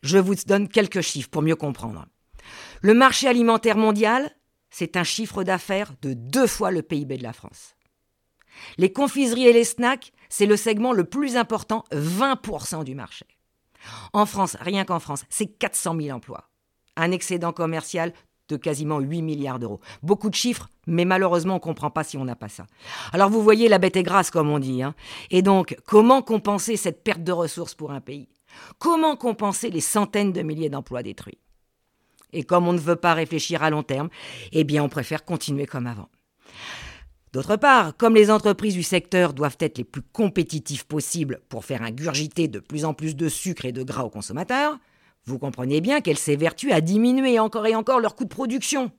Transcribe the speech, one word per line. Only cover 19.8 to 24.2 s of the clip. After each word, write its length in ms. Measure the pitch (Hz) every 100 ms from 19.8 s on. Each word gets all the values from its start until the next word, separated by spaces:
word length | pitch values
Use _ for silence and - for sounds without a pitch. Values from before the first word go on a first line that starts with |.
| - -
Beaucoup 280 | 151 202 214
de 40 |
chiffres, 360 | - 240 - - _ -
mais 180 | 165
malheureusement, 520 | 180 185 190 175 170 185
on 40 |
comprend 300 | 165 156 147
pas 140 | 160
si 120 | 151 143
on 80 |
n'a 120 | 131 120
pas 120 | 104
ça. 180 | - 85 _ - - -
Alors 160 | 170 196
vous 140 | 220
voyez, 260 | 208 220 233
la 100 | 196
bête 180 | 185 185
est 60 |
grasse, 280 | 185 190